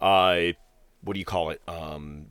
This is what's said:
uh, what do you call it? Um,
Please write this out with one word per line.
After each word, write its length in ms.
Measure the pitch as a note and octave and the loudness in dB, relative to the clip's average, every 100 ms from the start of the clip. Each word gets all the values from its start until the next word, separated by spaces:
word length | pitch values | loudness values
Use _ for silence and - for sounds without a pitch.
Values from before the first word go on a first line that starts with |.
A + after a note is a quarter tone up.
uh, 380 | F#2+ F#2+ F#2 F2 E2+ - _ _ _ _ | 4 6 6 4 0 -2 _ _ _ _
what 120 | G2 | -8
do 60 | G2 | -8
you 60 | F2+ | -4
call 240 | F#2 D#2+ | -4 -4
it? 120 | D#2+ - | -6 -12
Um, 580 | E2 D#2 D2+ D2 D2 D2+ | -12 -10 -12 -14 -16 -14